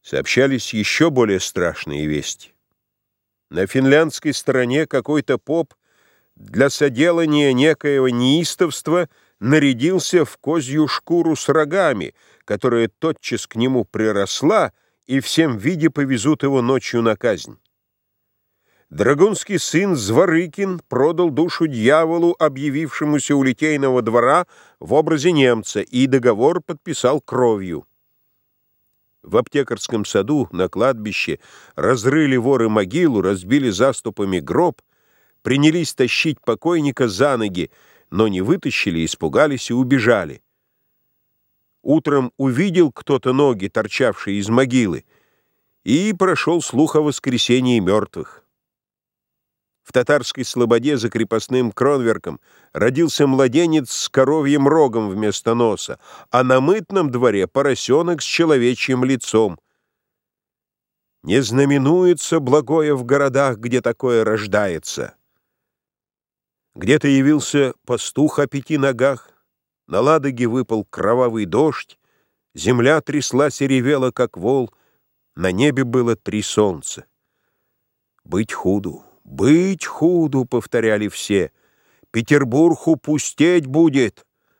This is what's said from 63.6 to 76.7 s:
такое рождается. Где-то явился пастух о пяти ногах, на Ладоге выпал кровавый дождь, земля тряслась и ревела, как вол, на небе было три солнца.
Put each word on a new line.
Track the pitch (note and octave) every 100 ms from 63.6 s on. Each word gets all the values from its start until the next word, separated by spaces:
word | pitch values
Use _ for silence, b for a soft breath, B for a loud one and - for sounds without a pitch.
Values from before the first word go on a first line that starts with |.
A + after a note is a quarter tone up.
| A#2 B2
такое | A#2 A#2 B2+ A#2
рождается. | G#2+ G#2+ G#2 G#2 G2+ D#2+ - - A1+ _ _ _ _ _ _ _ _ _ _ _ _ _ _ _ _
Где-то | - F#2+ D3 C#3+
явился | C3+ C3+ D3+ - D3 C3+ -
пастух | - B2 - - D3+ -
о | C#3+
пяти | C#3+ - D3+
ногах, | C3+ B2 C3 C3 - _ _ _ _ _ _
на | F#2
Ладоге | B2+ D#3+ C#3 B2 A#2+
выпал | B2 B2 A2
кровавый | G2+ - G2+ B2 B2 A2+
дождь, | G2+ G2 D#3 - - _ _ _ _ _ _
земля | - F#2 B2 A#2+ D#3
тряслась | - C#3+ C3 B2 C#3+ -
и | C#3
ревела, | C3 B2 D3 B2+
как | - A#2+ -
вол, | F#2+ C3+ A#2+ _ _ _ _ _ _
на | - F2+
небе | F#2 C#3+ C3
было | B2+ B2 A#2+ A2
три | - G#2+
солнца. | G#2 - G#2